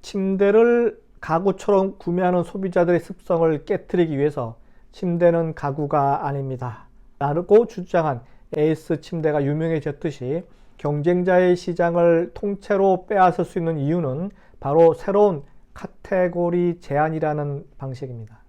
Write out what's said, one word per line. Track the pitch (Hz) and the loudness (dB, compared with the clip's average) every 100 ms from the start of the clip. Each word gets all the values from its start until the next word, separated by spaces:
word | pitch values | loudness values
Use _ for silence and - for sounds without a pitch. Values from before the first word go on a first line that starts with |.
침대를 | - 202 190 190 202 214 240 240 233 - _ - | -8 -4 -2 2 4 6 6 4 2 -4 _ -16
가구처럼 | - 165 196 185 - 196 190 190 | -2 0 0 -2 2 2 2 -4
구매하는 | - 180 180 180 | -4 0 0 0
소비자들의 | 170 196 190 180 170 170 | -2 -6 -2 0 2 2
습성을 | - 190 - 170 165 151 | -2 -18 -4 2 2 0
깨트리기 | - 196 - 180 165 139 | -2 -6 -2 0 0 0
위해서 | 147 147 117 117 - - - | -2 -2 -8 -12 -20 -20 -20
"침대는 | - 185 170 170 170 165 | -8 -4 2 4 4 -2
가구가 | 156 143 143 143 147 139 139 143 | -4 -6 -4 -2 0 0 0 -4
아닙니다" | 143 135 127 123 113 - - - - | -6 -6 -8 -10 -12 -20 -20 -20 -6
라고 | 143 151 175 208 226 | -4 -2 4 4 4
주장한 | - 180 175 156 123 - - - 156 | -8 -2 -2 0 -4 -10 -20 -10 -2
에이스 | 151 156 - 160 | 0 0 -4 -6
침대가 | - 165 156 147 | -6 -4 -2 0
유명해졌듯이 | 139 147 165 160 147 143 165 - 127 160 175 - - - | -2 -2 -2 -2 -4 -8 -8 -8 -6 -6 -8 -20 -20 -8
경쟁자의 | 147 147 151 180 180 180 180 180 | -4 -2 0 0 4 4 4 2
시장을 | 185 170 170 170 170 165 175 | -2 -2 0 2 4 4 0
통째로 | - 202 196 - 196 196 185 - | -6 -8 -8 -2 2 2 2 0
빼앗을 | 202 185 175 | 4 4 2
수 | 170 190 | -4 -4
있는 | 165 160 | -4 -2
이유는 | 139 170 147 135 196 - - - | -2 -2 -2 -6 -8 -12 -20 -10
바로 | 135 151 165 | 0 6 6
새로운 | 151 - 202 208 151 - - - | 4 -2 2 2 2 -10 -20 -20
카테고리 | - - - - 190 180 175 175 175 175 170 | -18 -18 -18 -4 0 0 0 -2 0 0 -2
제한이라는 | - 139 156 160 156 151 147 143 - - | -4 0 0 0 -2 -2 -4 -8 -12 -14
방식입니다. | 135 127 135 117 110 110 | -12 -10 -12 -12 -16 -20